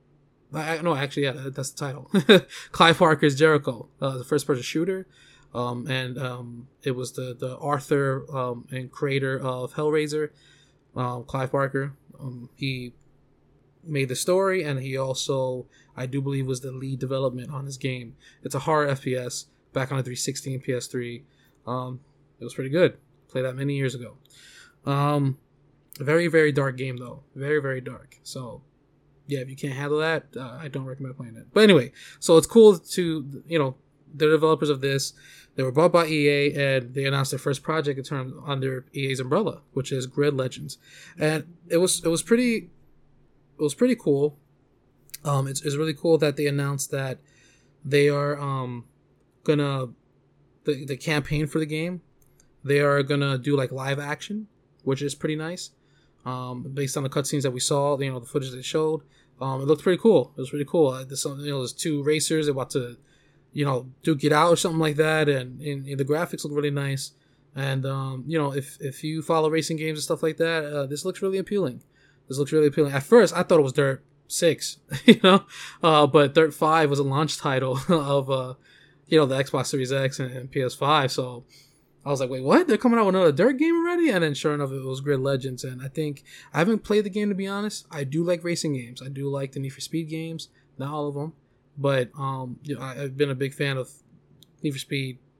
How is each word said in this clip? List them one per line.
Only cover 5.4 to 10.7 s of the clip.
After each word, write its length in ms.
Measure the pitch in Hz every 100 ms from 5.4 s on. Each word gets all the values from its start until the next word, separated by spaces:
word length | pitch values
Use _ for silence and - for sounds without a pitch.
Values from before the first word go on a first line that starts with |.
| _
Um, 340 | 117 123 123 123
and, 300 | 131 127 123
um, 500 | 127 123 120 117 131 _
it 80 | 139
was 220 | 127 123
the, 220 | - 127 123
the 180 | 127 127
author, 680 | 143 143 - 143 139 135 135
um, 340 | 135 127 120 -
and 200 | 131 123
creator 480 | - 143 135 135 131
of 340 | 131 127 127
Hellraiser, 560 | - 151 156 151 151 151 - _ _ _